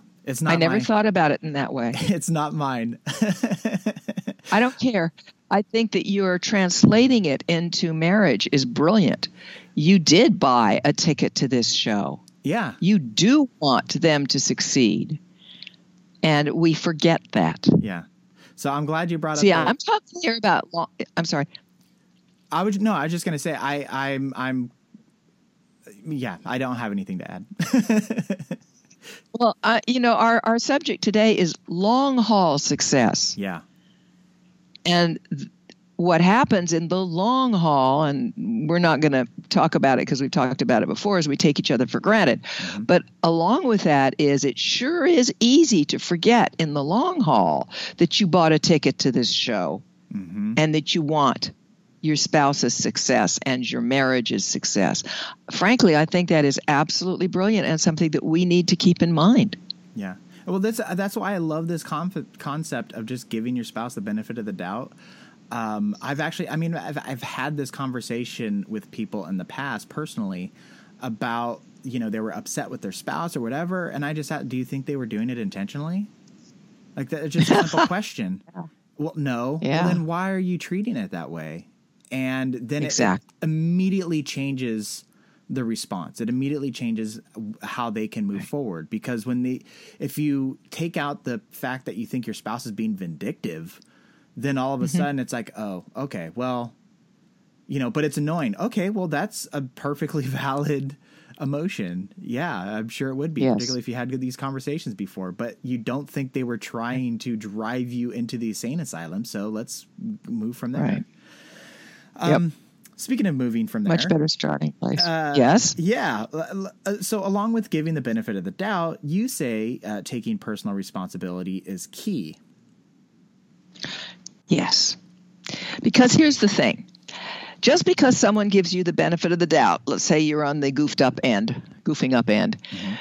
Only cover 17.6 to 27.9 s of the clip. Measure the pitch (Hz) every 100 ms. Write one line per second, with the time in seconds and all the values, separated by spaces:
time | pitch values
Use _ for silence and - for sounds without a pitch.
17.6 | - - 104 87 - _ _ _ - -
18.6 | 139 143 151 160 175 165 156 151 202 165
19.6 | 151 254 - 427 _ 349 330 226 214 160
20.6 | - 170 - - - - 175 156 139 -
21.6 | _ _ _ _ _ _ _ _ - 156
22.6 | 202 196 220 175 156 170 180 147 170 139
23.6 | 139 143 131 131 135 135 135 127 131 131
24.6 | 120 _ _ - _ _ _ _ _ _
25.6 | _ _ - 104 156 147 123 87 - 127
26.6 | 127 123 113 101 98 92 - 90 - -
27.6 | - 254 -